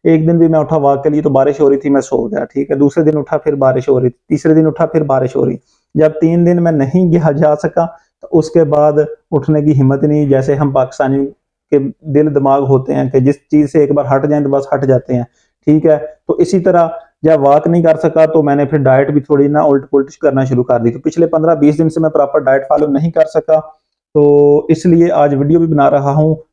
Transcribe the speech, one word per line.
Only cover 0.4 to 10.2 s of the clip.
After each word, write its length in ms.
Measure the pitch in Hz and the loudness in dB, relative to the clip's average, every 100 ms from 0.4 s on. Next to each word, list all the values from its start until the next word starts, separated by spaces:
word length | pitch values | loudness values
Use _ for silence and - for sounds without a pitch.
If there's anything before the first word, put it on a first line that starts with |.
| 165 | 2
मैं 100 | 160 | 2
उठा 180 | 143 160 | 0 0
walk 260 | 143 139 | 0 0
के 80 | 156 | -2
लिए 120 | 147 | -2
तो 80 | 147 | 0
बारिश 300 | 135 139 139 | 0 0 0
हो 80 | 143 | 0
रही 100 | 135 | 0
थी, 120 | 143 | 0
मैं 100 | 139 | -2
सो 240 | 123 131 | -2 -4
गया, 200 | 117 110 | -4 -6
ठीक 260 | 135 139 139 | -6 -6 -4
है। 60 | 139 | -2
दूसरे 280 | 143 165 | -2 0
दिन 120 | 156 151 | 0 -2
उठा 200 | 135 151 | -4 -4
फिर 180 | 156 | -4
बारिश 340 | 143 131 131 131 | -2 0 0 0
हो 100 | 127 | 0
रही 120 | 127 | 0
थी, 80 | - - | -4 -6
तीसरे 260 | 151 160 | -2 2
दिन 120 | 156 156 | 2 0
उठा 200 | 156 160 | -2 -2
फिर 160 | 160 | -2
बारिश 340 | 147 135 131 135 | -2 -2 -2 -2
हो 80 | |
रही। 140 | 135 117 _ _ _ 151 | -4 -4 _ _ _ 0
जब 140 | 156 | 0
तीन 340 | 156 165 170 | 0 0 2
दिन 140 | 175 185 | 2 0
मैं 140 | 170 | 0
नहीं 380 | 156 135 180 180 | 0 0 0 2
गया, 220 | 170 156 | 2 0
जा 220 | 139 151 | 0 0
सका, 440 | 151 160 - 165 - _ _ | 0 -4 -4 -4 -8 _ _
तो 60 | - | -2
उसके 360 | 165 156 170 | -2 0 0
बाद 420 | 151 147 151 147 147 - _ | 2 2 2 0 -2 -8 _
उठने 300 | 151 135 151 | -4 -2 0
की 100 | 147 | 0
हिम्मत 320 | 139 135 135 | 2 2 0
नहीं। 240 | 151 151 | 0 0